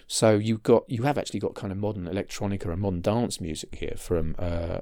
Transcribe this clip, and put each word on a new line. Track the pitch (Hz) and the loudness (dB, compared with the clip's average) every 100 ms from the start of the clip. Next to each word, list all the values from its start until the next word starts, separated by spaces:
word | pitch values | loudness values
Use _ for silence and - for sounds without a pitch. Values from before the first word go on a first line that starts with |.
| - | -8
So | - 113 104 | 4 6 6
you've | 107 113 | 4 0
got, | - 117 - | 6 4 4
you | 113 | 0
have | 135 143 | 0 0
actually | - 107 | -2 -4
got | 95 | -4
kind | - 101 | -4 -6
of | 95 | -4
modern | 104 107 87 | -4 -4 -4
electronica | 95 - - 104 98 90 | -4 -4 -4 -4 -2 -4
and | 85 | -2
modern | 101 90 | 0 0
dance | 104 110 120 - | 0 2 0 -4
music | 87 78 - - | -6 -6 -8 -8
here | - - | -6 -6
from, | - 87 82 - | -2 0 0 0
uh, | 90 85 82 87 | -2 -2 -2 -6